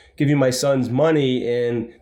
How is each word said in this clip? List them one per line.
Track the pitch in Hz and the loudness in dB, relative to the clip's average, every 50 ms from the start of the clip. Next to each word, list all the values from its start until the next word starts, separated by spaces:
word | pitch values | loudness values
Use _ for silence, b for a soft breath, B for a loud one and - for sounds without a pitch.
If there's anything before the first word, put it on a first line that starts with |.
| B B B - | B B B -4
giving | 151 139 147 143 | 0 0 2 2
my | 135 127 | 2 0
sons | 123 - - 139 139 131 123 110 | 0 0 0 0 0 0 0 0
money, | 120 135 151 160 160 151 139 131 127 123 - | 0 0 2 2 2 2 2 0 0 -2 -2
and | 117 120 123 120 120 120 120 113 - - - | -2 -2 -2 -2 -2 -2 -4 -6 -8 -12 -10